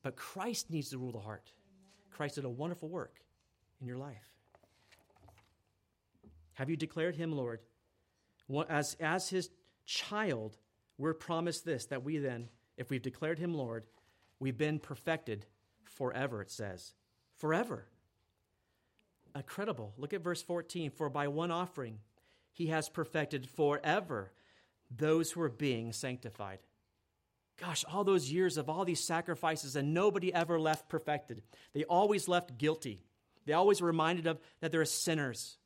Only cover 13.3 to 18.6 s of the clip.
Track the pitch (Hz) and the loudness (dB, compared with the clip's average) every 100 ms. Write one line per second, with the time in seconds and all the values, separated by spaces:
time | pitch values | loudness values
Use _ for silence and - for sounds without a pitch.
13.3 | 160 175 160 123 113 107 _ _ _ _ | -2 -2 -2 -4 -6 -10 _ _ _ _
14.3 | _ 131 117 151 151 - 139 - 160 - | _ -4 2 2 2 -4 -6 -2 -2 -2
15.3 | 101 - _ _ _ - - 127 123 135 | -6 -8 _ _ _ -20 -4 -2 0 -2
16.3 | 113 95 - 104 90 - _ _ _ _ | -4 -8 -8 -8 -8 -14 _ _ _ _
17.3 | _ 151 165 233 120 - _ _ _ _ | _ 0 0 0 -6 -10 _ _ _ _
18.3 | _ _ _ | _ _ _